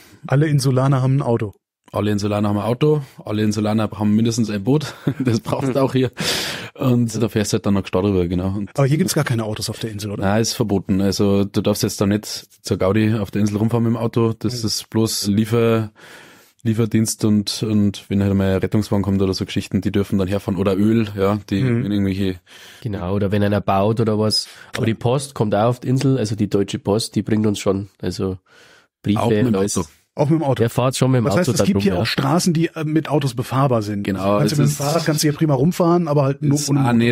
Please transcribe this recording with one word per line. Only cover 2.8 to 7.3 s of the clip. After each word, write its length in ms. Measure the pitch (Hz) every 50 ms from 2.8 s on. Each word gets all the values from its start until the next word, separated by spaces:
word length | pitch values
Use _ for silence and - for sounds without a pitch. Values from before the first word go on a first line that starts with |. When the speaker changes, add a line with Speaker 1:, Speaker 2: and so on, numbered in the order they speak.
| 151 151 151 151 135 - - - -
Speaker 2:
alle 180 | 113 107 107
Insulaner 480 | 110 107 104 110 104 107 107 110 107 104 -
haben 200 | 95 107 104 104
mindestens 340 | 110 117 117 110 120 110 104
ein 120 | 104 101 98
Boot, 300 | 123 143 151 151 - - - - 143
<laughs> 100 | 123 - 127
das 160 | 123 110 110
brauchst 340 | - - - 131 139 131 117
du 80 | 135
auch 100 | 135 117 -
hier. 160 | 127 131 120 - - - - - - - - - - - - -
Und 480 | - - 127 123 120 120 110 - 110
da 60 | 117
fährst 240 | 104